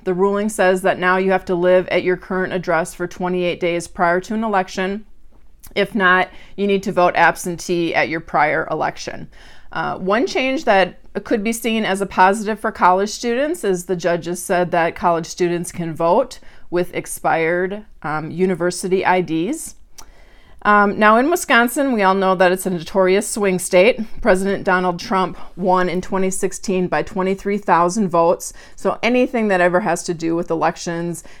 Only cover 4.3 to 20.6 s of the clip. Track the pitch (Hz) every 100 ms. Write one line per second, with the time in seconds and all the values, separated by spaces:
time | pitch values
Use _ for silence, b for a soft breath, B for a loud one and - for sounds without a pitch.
4.3 | 214 226 202 190 - 185 202 - - -
5.3 | - - - - - 196 226 185 185 -
6.3 | B B B 202 196 196 185 175 - 165
7.3 | 170 185 170 - 175 165 - 135 160 -
8.3 | 165 151 151 160 156 - - - - 156
9.3 | b b b b 160 156 143 185 208 359
10.3 | 370 262 262 220 196 180 - - 214 208
11.3 | 240 202 226 240 226 190 196 190 - 185
12.3 | 208 202 220 220 214 190 185 202 - 240
13.3 | 233 294 359 208 185 175 185 175 170 165
14.3 | 180 - 180 180 180 165 - 180 170 170
15.3 | - 175 170 175 - 165 160 170 185 269
16.3 | - b b b 175 175 - - - 165
17.3 | 156 160 175 185 208 208 - 156 156 156
18.3 | 160 185 175 175 175 190 190 - 185 170
19.3 | 160 180 330 - - - - b b b
20.3 | b b b